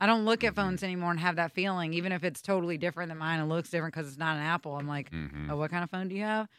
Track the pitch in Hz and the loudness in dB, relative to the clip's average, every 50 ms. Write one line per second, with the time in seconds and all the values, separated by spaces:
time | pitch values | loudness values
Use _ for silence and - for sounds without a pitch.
0 | 196 208 233 226 214 220 226 214 233 220 185 202 196 185 180 180 196 185 180 180 | 4 6 6 6 6 4 4 4 4 2 2 2 0 0 0 0 -2 -2 -2 0
1 | 175 170 170 160 170 180 170 165 170 156 - 185 185 196 190 180 170 160 165 170 | 0 0 0 2 2 2 2 2 0 0 0 0 0 0 0 0 0 0 0 0
2 | 175 185 185 165 180 180 135 - - - 196 185 170 175 170 151 165 175 - 165 | 0 0 -2 0 -2 -2 -4 -2 0 2 2 2 2 0 0 0 0 -2 -2 -2
3 | 180 165 160 160 156 160 165 160 156 156 160 170 160 - 175 170 160 160 - 160 | -6 -6 -6 -4 -2 0 0 2 2 2 0 0 0 0 -2 -2 -2 -2 -4 -6
4 | 156 139 135 143 165 160 156 147 147 160 170 170 - 156 143 143 143 147 147 143 | -6 -6 -6 -2 0 0 0 0 0 0 0 0 -2 -4 -6 -4 -4 -2 -4 -4
5 | - - 156 165 156 139 147 147 151 151 151 147 151 151 170 175 175 165 - 185 | -4 -6 -6 -8 -6 -6 -6 -6 -4 -4 -2 -2 -2 -2 -2 -4 -4 -4 -4 -6
6 | 190 185 190 196 214 214 214 220 220 208 _ | -4 -4 -4 -4 -2 0 0 -2 -2 -4 _